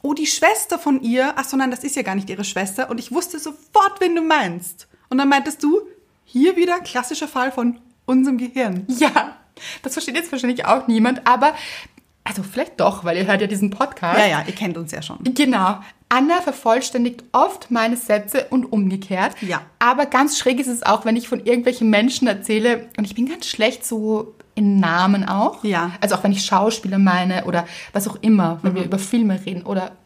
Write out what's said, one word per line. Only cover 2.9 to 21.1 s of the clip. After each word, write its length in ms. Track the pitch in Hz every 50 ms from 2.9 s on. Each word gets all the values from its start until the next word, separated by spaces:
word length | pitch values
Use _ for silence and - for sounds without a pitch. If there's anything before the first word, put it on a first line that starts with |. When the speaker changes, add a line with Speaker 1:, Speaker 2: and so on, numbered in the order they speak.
| 247 233
Speaker 1:
ich 120 | - -
wusste 280 | 240 330 349 - - 302
sofort, 600 | - 320 294 - _ _ - 427 392 403 392 -
wen 160 | 370 349 339
du 60 | 339
meinst. 680 | 320 320 311 294 226 180 170 180 180 - - - - _ _ _ _ _
Und 80 | 254
dann 120 | 262 277 277
meintest 340 | 277 277 269 311 302 - -
du, 160 | 294 330 415 427 - - _ _ _ _ _ _
hier 300 | _ - 247 277 359 359
wieder 240 | 349 349 359 349 359
klassischer 460 | 349 - - 254 240 - 320 - 311
Fall 240 | 294 - 262 247 269
von 280 | 262 254 233 240 240 - _ _ _ _ _
unserem 320 | - 262 262 262 277 262
Gehirn. 480 | 233 254 240 247 262 247 208 180 185 196
Speaker 2:
Ja, 500 | - 254 240 302 254 - 302 311 - - _ _ _ _ - - - - -
das 120 | - 262 -
versteht 220 | 320 - - 240
jetzt 160 | 330 339 339
wahrscheinlich 340 | - 254 247 240 247 247 -
auch 220 | - 220 262 262
niemand, 380 | - 226 226 220 247 262 254 -
aber, 300 | 233 254 240 269 302 320 - - - - - - - _ _ _ _ _ _ _
also 180 | 226 202 196 185
vielleicht 360 | - - 240 320 - - -
doch, 260 | 180 196 196 - 175
weil 120 | 175 170
ihr 80 | 180 190
hört 140 | 185 202 196
ja 60 | 208
diesen 220 | 196 208 196 214 196
Podcast. 480 | 196 - 269 285 - - 190 165 175 214
Speaker 1:
Ja, 60 | 208
ja, 160 | 196 156 147 -
ihr 80 | - 180
kennt 240 | - 214 180 165
uns 140 | 165 170 156
ja 100 | - 156
schon. 180 | 151 - - - -
Speaker 2:
Genau. 560 | 247 254 277 294 269 247 202 185 185 208 196 - - - _ _ _
Anna 320 | 240 247 269 302 339 359
vervollständigt 840 | 349 294 269 - - 233 226 262 254 - - 254 240 247 240 - - _
oft 400 | - 269 302 392 381 - - -
meine 260 | 240 233 220 233 247
Sätze 480 | 240 - - 208 208 208 208 - 269 - -
und 200 | 262 262 247 -
umgekehrt. 640 | - 208 196 185 190 190 196 - 196 180 196 262 - -
Speaker 1:
Ja. 220 | 220 180 170 139 - - _ _
Speaker 2:
Aber 260 | 233 240 262 285 285
ganz 320 | 285 - 254 277 294 -
schräg 220 | - - 254 254 247
ist 80 | 269
es 160 | 254 240 233 -
auch, 220 | - 214 220 214
wenn 100 | 226